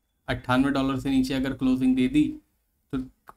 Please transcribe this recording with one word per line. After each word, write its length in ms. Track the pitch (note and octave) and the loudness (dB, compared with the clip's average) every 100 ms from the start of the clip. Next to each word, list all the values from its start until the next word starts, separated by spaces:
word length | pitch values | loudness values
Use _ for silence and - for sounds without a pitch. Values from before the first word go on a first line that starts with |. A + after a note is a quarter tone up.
| _ _ - | _ _ -8
अट्ठानवे 440 | B2 - B2+ C#3 | -6 0 2 2
डॉलर 280 | C#3 C3+ C3 | 0 -2 -2
से 100 | C3+ | 0
नीचे 240 | C3+ B2+ | 0 0
अगर 200 | C3+ C3 | -2 -4
क्लोजिंग 420 | A#2 C3 B2+ C3 B2+ | -2 0 2 2 2
दे 120 | B2+ | 2
दी 160 | D3 D3 - _ _ _ _ - | 2 0 -2 _ _ _ _ -10
तो 100 | C3+ C3 _ _ | -8 -8 _ _